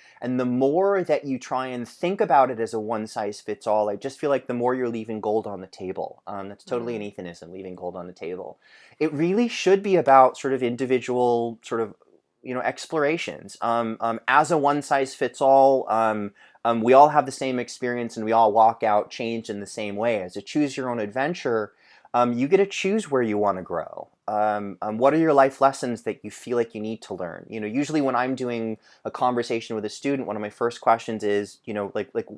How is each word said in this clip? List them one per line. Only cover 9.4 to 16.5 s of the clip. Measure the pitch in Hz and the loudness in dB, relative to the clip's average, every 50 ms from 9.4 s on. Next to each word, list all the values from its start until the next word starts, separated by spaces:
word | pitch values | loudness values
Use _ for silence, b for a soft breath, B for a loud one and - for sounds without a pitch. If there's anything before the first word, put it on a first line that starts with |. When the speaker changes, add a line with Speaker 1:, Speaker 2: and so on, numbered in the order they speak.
| 240 226 | 0 0
Speaker 1:
should | - - - 185 196 196 | -2 0 2 4 4 4
be | 202 202 190 | 4 2 2
about | 165 147 135 135 135 127 123 - | 4 6 8 8 8 8 8 4
sort | - - 135 | 0 -4 -2
of | 135 123 | 0 0
individual, | 131 117 120 117 135 123 131 123 120 127 123 123 123 120 120 117 117 117 113 - | 0 0 -2 -2 0 0 0 0 0 0 0 2 2 2 2 2 0 -2 -6 -10
sort | - - 120 113 | -10 -6 -4 -4
of, | 110 101 - _ _ _ _ _ _ _ _ _ | -4 -4 -8 _ _ _ _ _ _ _ _ _
you | - 127 | -10 -8
know, | 123 127 | -6 -4
explorations. | - 117 - - - - 165 156 143 147 165 170 - 104 76 76 - 101 - - | -2 -4 -4 -6 -6 -4 -2 0 2 2 0 -2 -4 -8 -10 -12 -14 -16 -10 -4
Um, | - 117 117 117 117 113 113 - | -2 0 0 0 0 -2 -4 -4
um, | 117 117 113 110 - - | -2 -4 -4 -4 -2 2
as | 131 147 156 139 | 2 4 4 4
a | 170 151 | 2 2
one-size-fits-all, | 139 143 143 147 139 - 147 135 135 131 - - 139 120 - - 143 135 135 135 135 139 135 127 - - | 2 2 0 0 0 0 0 0 0 -2 -4 -4 -4 -4 -2 0 4 6 6 8 8 6 6 4 0 0
um, | 110 113 113 110 107 107 101 101 - b b b | 0 0 2 0 0 -2 -6 -8 -12 b b b